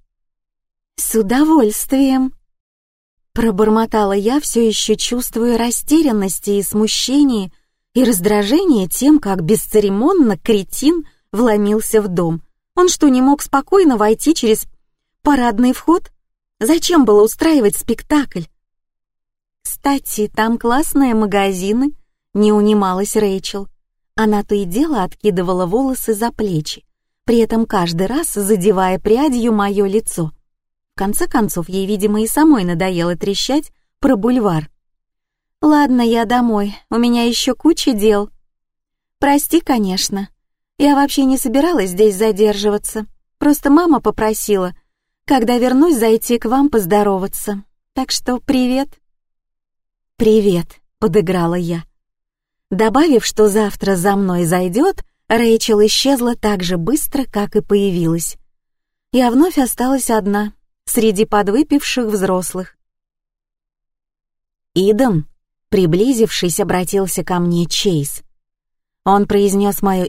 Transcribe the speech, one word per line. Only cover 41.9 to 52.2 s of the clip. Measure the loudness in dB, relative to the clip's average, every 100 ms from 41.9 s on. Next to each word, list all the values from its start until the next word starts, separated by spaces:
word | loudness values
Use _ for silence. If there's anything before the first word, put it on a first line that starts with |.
здесь | 2 2
задерживаться. | 2 0 2 0 0 -2 -2 -4 -10 -12 -16 _ -2
Просто | 0 2 4
мама | 4 4 2
попросила, | 0 -2 -2 -2 -2 -2 -2 -8 _ _ _ _
когда | 0 0 2 0
вернусь, | 2 2 2 2
зайти | 2 2 0 -2
к |
вам | 0 0 2
поздороваться. | 0 2 2 2 0 -4 -8 -8 -10 -12 _ _
Так | -8 -6
что | -6 -4 -4
привет». | -2 0 0 -2 -4 -10 _ _ _ _ _ _ _ _ _ _ _
«Привет», | -2 2 4 4 0 -4 -14 _ -6
подыграла | 0 0 0 0 -2 -2
я. | -4 -6 -10 _ _ _